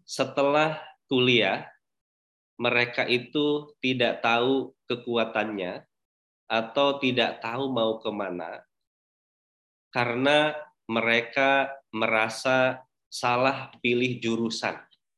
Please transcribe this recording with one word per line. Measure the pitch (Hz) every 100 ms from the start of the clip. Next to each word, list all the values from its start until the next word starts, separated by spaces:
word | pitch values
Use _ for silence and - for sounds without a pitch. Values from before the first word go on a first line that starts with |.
| -
setelah | - 127 - 139 147 156 156 - - -
kuliah | 131 123 120 98 117 139 - _ _ _ _ _ _ _ -
mereka | 120 120 123 - 120
itu | 123 127 151 147 147 147 -
tidak | 131 127 117 -
tahu | 120 117 123 135 - - -
kekuatannya | 123 120 117 110 110 107 104 90 117 - _ _ _ _ _ -
atau | 113 113 - 143 139
tidak | 131 123 113 -
tahu | 113 120 135
mau | 127 113 110
kemana | 113 104 98 87 82 107 - _ _ _ _ _ _ _ _ _ _ _ _ 131
karena | 120 120 135 151 151 151 - _ -
mereka | 113 113 117 117 - 135 139 131 - _
merasa | 117 113 113 110 - 135 131 127 123 - _ _
salah | - 120 123 131 135 127 -
pilih | 123 120 127 120
jurusan | 113 113 113 110 110 87 - _ _